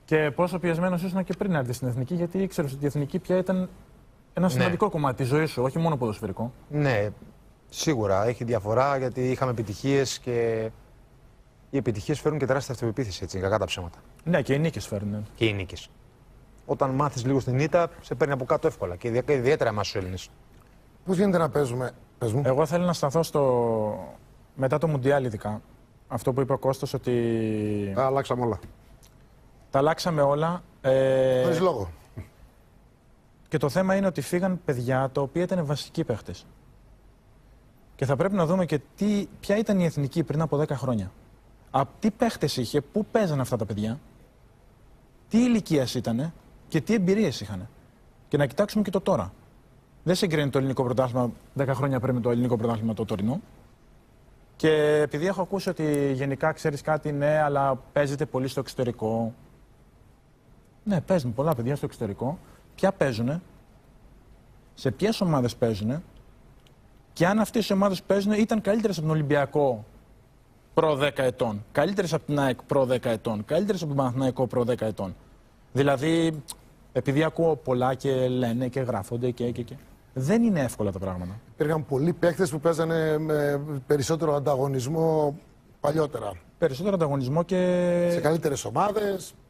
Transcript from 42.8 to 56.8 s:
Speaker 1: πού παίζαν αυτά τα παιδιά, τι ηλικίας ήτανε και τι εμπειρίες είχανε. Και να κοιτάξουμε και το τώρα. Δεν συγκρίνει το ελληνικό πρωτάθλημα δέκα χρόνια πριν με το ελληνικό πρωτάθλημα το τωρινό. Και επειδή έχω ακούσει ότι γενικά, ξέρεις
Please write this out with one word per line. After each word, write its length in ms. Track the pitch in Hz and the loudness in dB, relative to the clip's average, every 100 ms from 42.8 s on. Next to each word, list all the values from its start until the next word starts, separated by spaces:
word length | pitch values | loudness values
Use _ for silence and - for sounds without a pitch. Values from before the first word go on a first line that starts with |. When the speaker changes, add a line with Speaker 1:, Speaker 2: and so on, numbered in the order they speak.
Speaker 1:
πού 240 | - 214 208 | -2 -4 0
παίζαν 280 | 226 185 143 | 0 2 0
αυτά 160 | 123 110 | 0 -2
τα 80 | 104 | -2
παιδιά, 340 | 104 110 127 - - - - - _ - _ - - - - - | -2 -2 -4 -10 -20 -20 -20 -20 _ -20 _ -20 -20 -20 -20 0
τι 80 | 220 | 4
ηλικίας 580 | 247 226 - 151 120 123 | 4 4 2 2 2 -2
ήτανε 380 | 117 117 165 - - - - | -2 -2 -2 -8 -20 -20 -4
και 140 | 160 | -2
τι 120 | - | 2
εμπειρίες 480 | 226 180 202 185 - | 2 4 4 2 -2
είχανε. 280 | 107 95 98 - - _ - _ - | -8 -10 -12 -18 -20 _ -20 _ -2
Και 100 | 147 | 0
να 80 | 139 | 2
κοιτάξουμε 380 | - 202 214 | 2 0 0
και 60 | 196 | 0
το 120 | 185 | 0
τώρα. 320 | 196 147 92 - - - - - _ - | 2 0 0 -8 -20 -20 -20 -20 _ -6
Δεν 120 | 160 185 | 0 2
συγκρίνει 340 | 196 156 143 | 2 2 2
το 80 | 139 | 2
ελληνικό 260 | 135 127 | 0 0
πρωτάθλημα 480 | 123 120 127 127 120 - - | 0 2 2 2 -2 -4 -8
δέκα 200 | 139 135 | -2 0
χρόνια 260 | 123 139 131 | 0 0 0
πριν 160 | 131 123 | 0 0
με 60 | |
το 80 | 120 | 2
ελληνικό 280 | 120 123 113 | 2 2 0
πρωτάθλημα 360 | 117 117 113 | 0 0 -2
το 120 | 110 107 | -2 -4
τωρινό. 360 | 107 104 170 - - - - - - _ - - - - - | -2 -2 -2 -8 -20 -20 -20 -20 -20 _ -20 -20 -20 -20 0
Και 440 | 160 156 151 151 | 2 4 4 4
επειδή 220 | 147 147 180 | 2 0 -2
έχω 140 | 190 | -2
ακούσει 280 | 175 196 190 | -2 -4 -4
ότι 420 | 170 156 147 139 | -2 0 2 0
γενικά, 380 | 131 139 135 156 | 0 -2 0 -2
ξέρεις 300 | 151 160 143 | 0 -2 -2